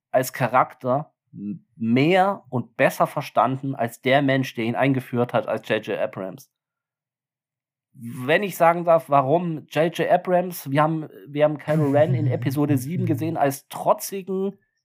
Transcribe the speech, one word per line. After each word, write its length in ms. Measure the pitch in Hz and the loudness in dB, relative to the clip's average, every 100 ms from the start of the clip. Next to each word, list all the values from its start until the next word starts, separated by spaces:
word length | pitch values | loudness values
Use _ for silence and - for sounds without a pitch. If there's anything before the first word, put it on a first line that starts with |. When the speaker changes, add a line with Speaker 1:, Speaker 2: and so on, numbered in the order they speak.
| _ | _
Speaker 1:
als 200 | 127 127 | -2 -2
Charakter 800 | - 120 127 156 - 131 135 - _ _ | -4 0 0 0 -4 -4 -2 -4 _ _
m-, 320 | - 101 101 _ _ | -12 -10 -12 _ _
mehr 680 | 113 123 156 185 190 196 - | 0 2 4 4 2 -2 -6
und 260 | 127 - - | -6 -6 0
besser 300 | 131 - 165 | 0 2 -2
verstanden 680 | - 135 - 117 135 139 135 | -2 -2 0 0 0 -6 -4
als 260 | 117 - | -6 -4
der 200 | 127 139 | 2 2
Mensch, 340 | 135 135 131 - | 4 0 -2 -4
der 100 | 113 | -4
ihn 100 | 101 | 0
eingeführt 580 | 135 127 - 123 120 | 2 0 -2 -2 0
hat, 140 | 117 - | -2 -2
als 200 | 110 - | -6 -2
J 160 | 110 107 | -4 -2
J 120 | 82 | -4
Abrams. 520 | 110 110 92 90 - _ _ _ _ _ _ _ _ _ _ _ _ _ _ 135 | -4 -6 -10 -12 -20 _ _ _ _ _ _ _ _ _ _ _ _ _ _ -18
Wenn 440 | 117 123 127 175 | -14 -10 0 0
ich 140 | 202 - | 0 2
sagen 280 | 165 175 170 | 4 4 4
darf, 240 | 165 156 | 2 4
warum 560 | 139 131 165 175 156 - | 2 2 0 0 -6 -4
J 240 | 147 170 170 | 0 0 0
J 120 | - | 2
Abrams, 580 | 175 190 180 180 170 139 | 2 2 0 -2 -8 -2
wir 140 | 143 | 0
haben, 240 | 156 160 156 - 95 | 2 0 -8 -16 -10
wir 180 | 143 151 | 0 2
haben 120 | 147 | 0
Kylo 320 | - 156 143 | -2 0 2
Ren 240 | 143 156 | 2 2
in 140 | 131 139 | 2 0
Episode 500 | 120 143 139 147 139 | 0 -2 0 2 0
Speaker 2:
<laughs> 0 | |
Speaker 1:
sieben 280 | 131 180 160 | 0 -2 -2
gesehen 320 | 139 160 165 | 0 -2 0
als 300 | 139 135 - | 0 -2 -12
trotzigen, 880 | - 170 208 - 196 185 190 196 196 _ _ | -4 0 0 -2 -10 -6 -4 -4 -6 _ _